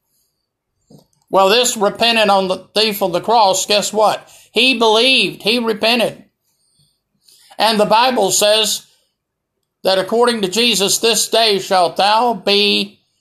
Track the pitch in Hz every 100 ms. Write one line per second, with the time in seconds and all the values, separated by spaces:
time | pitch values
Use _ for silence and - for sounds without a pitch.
0 | _ _ _ _ _ _ _ _ _ -
1 | _ _ _ 185 196 233 240 226 202 190
2 | 233 226 202 196 190 180 - 202 220 202
3 | 190 170 175 233 202 175 - 208 196 208
4 | 208 135 - - _ 208 254 240 226 214
5 | 254 254 185 156 196 240 226 208 220 240
6 | 185 - - _ _ _ _ _ _ _
7 | _ _ _ _ _ - 214 214 208 214
8 | 254 240 190 - 208 220 208 - - _
9 | _ _ _ _ _ _ _ _ 185 190
10 | 185 226 240 233 185 196 240 190 196 -
11 | 226 214 - 220 226 196 190 185 165 -
12 | 196 220 240 208 202 202 208 208 202 -
13 | _ _